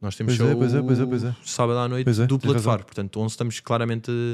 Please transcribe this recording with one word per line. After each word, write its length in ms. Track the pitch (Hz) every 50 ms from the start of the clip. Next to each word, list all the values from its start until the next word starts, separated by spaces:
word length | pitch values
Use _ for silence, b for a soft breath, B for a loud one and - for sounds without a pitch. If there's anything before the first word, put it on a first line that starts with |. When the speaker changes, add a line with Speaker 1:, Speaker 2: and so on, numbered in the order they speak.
Speaker 1:
Nós 140 | 104 98 -
temos 200 | - 110 117 123
Speaker 2:
Pois 120 | 110 117 117
é, 40 |
Speaker 1:
show 60 | 117 120
Speaker 2:
pois 140 | 131 120 127
é, 80 | 143
pois 180 | 127 131 127 117
é, 60 | 135
pois 180 | 123 127 120 110
é. 120 | 123 120 - -
Speaker 1:
sábado 340 | - - - 123 117 120 123
à 80 | 120 120
noite, 160 | 123 127 127
Speaker 2:
Pois 140 | 127 113 107
é, 60 | 120
Speaker 1:
dupla 260 | 127 139 131 - 139
Speaker 2:
tens 0 |
Speaker 1:
de 40 | 139 120
Speaker 2:
razão. 140 | 104 120
Speaker 1:
Faro. 120 | 113 95 -
Portanto, 360 | - - 107 98 95 - 107
onze 120 | 110 110
estamos 260 | - - 120 120 113 -
claramente 500 | - - 120 117 117 117 113 113 113 123 120 120 120 120